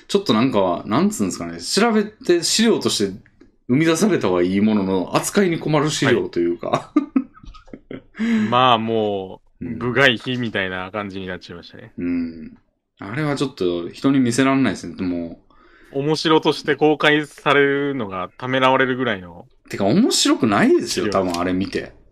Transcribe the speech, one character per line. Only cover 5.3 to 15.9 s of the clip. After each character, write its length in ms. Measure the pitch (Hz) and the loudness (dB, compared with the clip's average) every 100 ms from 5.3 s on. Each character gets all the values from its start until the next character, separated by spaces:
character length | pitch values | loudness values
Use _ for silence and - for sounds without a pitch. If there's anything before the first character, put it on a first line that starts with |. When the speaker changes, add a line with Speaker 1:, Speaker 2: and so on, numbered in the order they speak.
| 208 185 | 0 0
Speaker 1:
い 40 | |
に 80 | 160 | 0
困 180 | - 151 | 0 0
る 100 | 151 | 0
資 160 | 151 135 | 0 2
料 220 | 110 90 | 2 0
と 100 | 87 | -2
い 60 | 85 | -2
う 100 | 85 | -2
か。 100 | - | -4
Speaker 2:
は 240 | 127 - 302 | -4 0 -2
い。 80 | 285 262 - _ - - - - - - - | 0 -2 -4 _ -20 -20 -20 -20 -16 -18 -14
<laughs> 360 | - 226 220 214 | -6 -2 0 2
ま 240 | 123 127 | 4 4
あ、 40 | 113 | 4
も 640 | 113 113 104 101 95 - _ - | 2 0 0 -2 -6 -14 _ -12
う、 40 | 85 | -10
Speaker 1:
う 40 | |
ん。 100 | 110 | -6
Speaker 2:
部 140 | 120 | -2
外 240 | 120 139 107 | 2 4 2
秘 200 | 131 123 | -4 -4
み 140 | 117 | -4
た 120 | 101 95 | -4 -4
い 40 | |
な 220 | 92 92 | -6 -8
感 180 | 104 101 | -8 -8
じ 100 | 95 | -8
に 60 | 92 | -10
な 100 | 87 | -10
っ 20 | |
ち 120 | - | -14
ゃ 40 | 85 | -18
い 20 | |
ま 60 | |
し 80 | 82 | -18
た 60 | 104 | -20
ね。 160 | 113 - | -18 -8
Speaker 1:
う 80 | 87 | -4
ん。 520 | 87 82 82 76 - _ _ _ - | -4 -4 -10 -18 -20 _ _ _ -16
あ 160 | 98 127 | -10 -4
れ 80 | |
は 120 | 151 139 | -4 -2
ち 80 | 139 | -4
ょ 20 | |
っ 80 | - | -2
と 340 | 90 87 87 | -2 -2 -6
人 220 | - 139 | -2 2
に 80 | 139 | 2
見 140 | 120 | 2
せ 100 | 123 | 2
ら 100 | 135 135 | 2 2
ん 60 | |
な 80 | 117 | 0
い 20 | |
で 40 | 87 | -2
す 100 | 87 | -8
ね、 80 | 80 | -6
も 400 | 92 87 82 78 _ _ _ _ - | -4 -4 -8 -12 _ _ _ _ -10